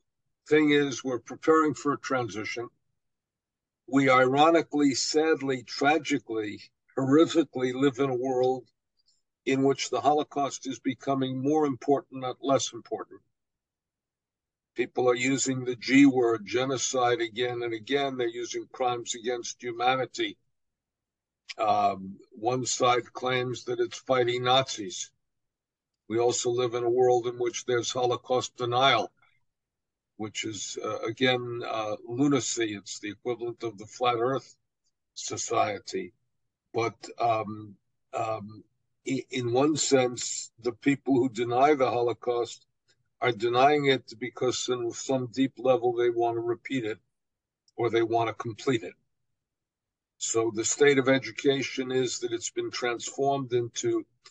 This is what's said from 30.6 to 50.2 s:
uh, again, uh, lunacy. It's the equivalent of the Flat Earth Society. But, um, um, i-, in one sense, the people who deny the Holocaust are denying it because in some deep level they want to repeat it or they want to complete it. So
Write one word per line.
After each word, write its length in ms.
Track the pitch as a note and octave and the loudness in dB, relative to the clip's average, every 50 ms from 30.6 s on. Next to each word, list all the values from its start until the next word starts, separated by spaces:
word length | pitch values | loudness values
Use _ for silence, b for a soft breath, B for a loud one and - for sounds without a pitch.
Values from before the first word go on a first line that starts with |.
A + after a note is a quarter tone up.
| - - - - - | -10 -12 -10 -8 -8
uh, 160 | G#2+ G#2+ - | -6 -6 -6
again, 640 | - A2+ A#2 - C3 B2+ B2+ B2 B2 A#2+ A#2+ A#2+ A#2 | -6 -6 -4 0 2 2 2 0 -2 -6 -8 -8 -8
uh, 280 | A2 A2+ A2+ G#2+ G#2+ G#2+ - - | -6 -4 -4 -4 -4 -6 -8 -10
lunacy. 680 | A#2 A#2+ A#2+ C#3 D3 C#3+ B2+ - - - A#2 A2+ G#2+ G#2 | -6 -2 0 2 2 2 2 0 -2 -2 -2 -2 -4 -4
It's 240 | G2 F2+ - - - | -8 -10 -12 -14 -12
the 100 | - G#2 | -10 -10
equivalent 540 | G2+ - - B2 A#2+ A2 A#2+ A#2+ A#2 - A#2+ | -10 -8 -6 -6 -6 -4 -6 -8 -8 -8 -10
of 140 | A2+ G#2 | -10 -10
the 100 | F#2+ G#2+ | -12 -16
Flat 300 | A2+ - - B2+ B2 A#2+ A2+ | -16 -8 -2 0 0 0 2
Earth 360 | A#2 C3 C3+ B2 - - - _ _ _ _ _ _ _ _ _ _ _ _ | 0 0 -2 -2 -6 -10 -20 _ _ _ _ _ _ _ _ _ _ _ _
Society. 960 | - - - - - - - A#2 A2+ - G#2+ G2+ G2 - - - F#2+ F#2 F2+ - _ _ _ _ _ _ _ _ _ _ _ - | -14 -12 -10 -8 -8 -6 -2 0 2 2 0 -2 -6 -8 -8 -6 -6 -6 -8 -14 _ _ _ _ _ _ _ _ _ _ _ -4
But, 360 | A#2+ A2+ A#2 - _ - - - | -2 -2 -2 -4 _ -16 -14 -6
um, 580 | - A#2 A#2+ A2+ A2 G#2 G2 G#2+ G#2+ G#2+ G#2 G2 _ _ _ _ _ _ _ - | -2 0 0 0 0 -2 -6 -8 -12 -12 -16 -20 _ _ _ _ _ _ _ -6
um, 500 | - A2+ A2 A2 G#2+ G2+ G#2 G#2+ G#2 - _ _ _ _ _ _ _ - | -6 -4 -4 -4 -6 -8 -12 -16 -18 -20 _ _ _ _ _ _ _ -6
i-, 180 | B2+ C3+ B2+ - - | -4 -4 -4 -4 -6
in 200 | - C3 A#2+ A#2+ | -6 -4 -2 0
one 260 | A#2 B2+ C#3+ D#3 D#3 | 2 4 4 4 2
sense, 760 | C#3 - - C#3 C3 B2+ B2 B2 A2+ - - - - - - _ _ | 0 0 4 4 4 4 2 0 -4 -8 -8 -8 -10 -10 -14 _ _
the 120 | A2+ A#2+ A#2+ | -8 -8 -6
people 420 | - - C#3+ C#3+ - - - C3+ | -2 0 0 0 0 0 0 2
who 140 | B2 C3+ C3 | 2 2 0
deny 440 | A2 A2 B2 A#2 A#2+ B2 C3+ D3+ D#3 | 0 -4 -4 0 2 4 4 4 4
the 160 | C3+ C3 A#2+ | 4 2 2
Holocaust 800 | A2 A#2+ A#2+ A#2+ A2 - - B2 A#2+ A#2+ A#2 - - - _ _ _ _ _ _ _ _ _ _ _ - | 2 2 0 0 -2 -2 -2 -2 -2 -2 -2 -4 -6 -14 _ _ _ _ _ _ _ _ _ _ _ -4
are 120 | - B2 | -2 -2
denying 540 | - G2+ A2+ A#2+ A#2+ B2 C3 C#3+ D3+ D3 C#3+ | 0 0 0 2 4 6 6 6 6 4 4
it 280 | C#3 C3 B2+ - - A2+ A2 | 2 2 2 0 -8 -14 -10
because 480 | B2+ A#2 - - C3 B2+ A#2 - - - | -10 -10 -6 -2 -2 0 0 -2 -2 -4
in 220 | B2+ B2 A#2+ A#2 | -4 -4 -4 -6
some 360 | G#2 - - - C3+ B2+ B2+ A#2+ G2+ | -6 -6 -4 -4 -2 -2 -4 -4 -2
deep 200 | A#2+ C3+ C3 - | -2 -2 -2 -2
level 360 | - A#2 B2+ B2+ A#2+ A#2 B2 A#2 | -2 2 2 2 4 2 0 0
they 180 | A#2 A#2+ A#2+ | 2 0 0
want 240 | A#2 A#2 A#2 A#2 A#2 | 2 0 0 -2 -2
to 60 | A#2 | -2
repeat 440 | A#2 A#2+ A#2 - - - C3+ C3 A2+ | -4 -4 -4 -6 -6 -6 -6 -4 -4
it 140 | G#2+ G#2+ - _ _ _ _ _ _ _ _ _ _ _ _ _ _ _ | -6 -8 -10 _ _ _ _ _ _ _ _ _ _ _ _ _ _ _
or 140 | - A#2+ A2+ | -2 -2 2
they 140 | G#2 A#2 A#2 | 2 2 2
want 240 | A2 A2+ A#2 A#2 | 2 2 0 0
to 60 | A2+ G#2+ | -2 -4
complete 500 | - - A#2+ G#2+ - - C#3 C3 A2 - | -6 -8 -10 -10 -6 -2 0 0 0 -2
it. 100 | - - _ _ _ _ _ _ _ _ _ _ _ _ _ _ _ _ _ _ _ _ _ _ _ _ | -6 -16 _ _ _ _ _ _ _ _ _ _ _ _ _ _ _ _ _ _ _ _ _ _ _ _
So 340 | - | -10